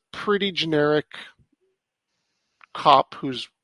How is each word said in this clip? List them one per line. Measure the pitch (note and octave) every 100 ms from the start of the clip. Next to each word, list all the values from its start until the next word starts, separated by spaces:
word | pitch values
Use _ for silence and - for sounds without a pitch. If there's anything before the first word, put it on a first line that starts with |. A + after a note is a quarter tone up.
| _
pretty | - - G3+ G3
generic | D#3 D#3+ D3+ D3 D3+ - - - - _ _ _ _ _ _ _ _ _ _ _ _ - -
cop | D#3 C3+ -
who's | - C#3 B2 - _